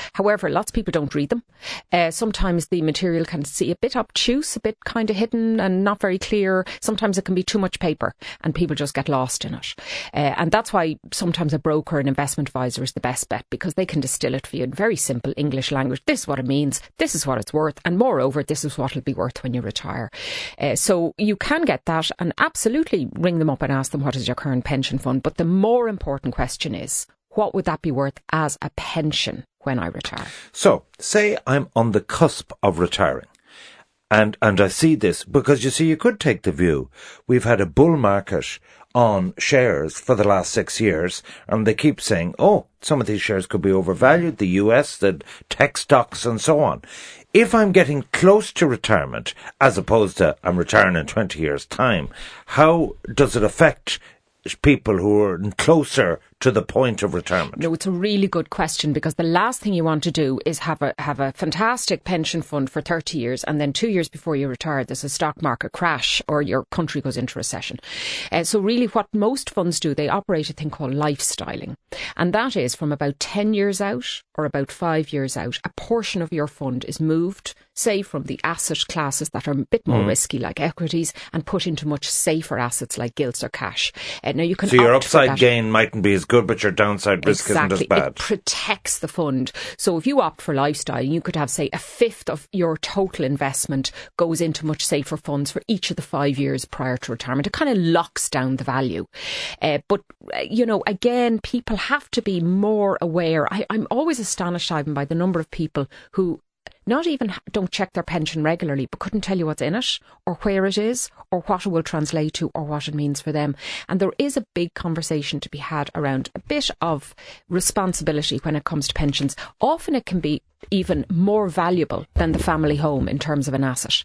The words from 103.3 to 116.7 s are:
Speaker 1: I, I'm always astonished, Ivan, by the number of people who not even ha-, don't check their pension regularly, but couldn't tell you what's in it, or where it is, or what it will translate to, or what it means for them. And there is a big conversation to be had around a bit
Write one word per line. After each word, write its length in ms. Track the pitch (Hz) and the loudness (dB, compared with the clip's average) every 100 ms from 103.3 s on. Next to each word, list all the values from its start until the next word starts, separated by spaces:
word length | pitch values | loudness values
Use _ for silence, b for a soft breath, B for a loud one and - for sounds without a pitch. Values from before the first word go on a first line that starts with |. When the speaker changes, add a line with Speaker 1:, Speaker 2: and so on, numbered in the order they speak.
| 160 139 | 2 2
Speaker 1:
I, 140 | 196 - | -2 -2
I'm 180 | 220 - | -2 -2
always 300 | 226 320 262 | 0 0 -2
astonished, 520 | 208 - 175 175 - | -4 -4 -2 -2 -2
Ivan, 220 | 160 147 | -2 -2
by 120 | 143 143 | -2 -2
the 100 | 165 | 0
number 240 | 180 175 | 0 0
of 100 | 160 | -2
people 380 | - 156 - 135 B B | -4 -4 -4 -6 B B
who 300 | - 180 160 _ _ - - - | -2 0 -2 _ _ -20 -10 -2
not 200 | 254 339 | 0 0
even 240 | 285 220 | -2 -4
ha-, 100 | 180 - | -6 -6
don't 200 | 214 185 | -4 -4
check 220 | - 190 | -2 -4
their 100 | - | -4
pension 400 | 170 170 156 160 | -4 -4 -2 -2
regularly, 440 | 156 170 165 139 131 | 0 0 -2 -4 -4
but 100 | - | -8
couldn't 220 | - 214 | -6 -4
tell 160 | 190 190 | -2 -2
you 80 | 160 | -2
what's 160 | 151 | -2
in 140 | 139 202 | -2 -2
it, 240 | 254 - b b - | -4 -6 b b -8
or 100 | 175 | -4
where 220 | 214 196 190 | -2 0 0
it 120 | 196 | 0
is, 320 | 214 247 - b - | -2 -2 -6 b -6
or 100 | 180 | -4
what 240 | - 190 202 | 0 -2 0
it 40 | |
will 140 | 165 | -2
translate 500 | 160 160 147 160 156 | -2 -2 -2 -2 -2
to, 160 | - 165 | -2 -4
or 100 | - | -4
what 240 | 151 151 143 | -6 -6 -4
it 80 | 151 | -2
means 240 | 147 143 | -2 -2
for 140 | - | -4
them. 220 | 147 147 139 B B B | -2 -2 -4 B B B
And 100 | 190 | 0
there 140 | 190 - | 0 0
is 200 | 285 269 | -2 -2
a 80 | 220 | -4
big 200 | - 175 | -4 -4
conversation 640 | - 170 160 160 156 143 147 | -4 -4 -4 -2 -4 -4 -6
to 80 | - | -8
be 80 | 143 | -10
had 340 | - 156 143 - | -6 -4 -4 -2
around 340 | 143 135 131 | -2 -2 -4
a 60 | - | -8
bit 300 | - 294 262 | -4 -2 -2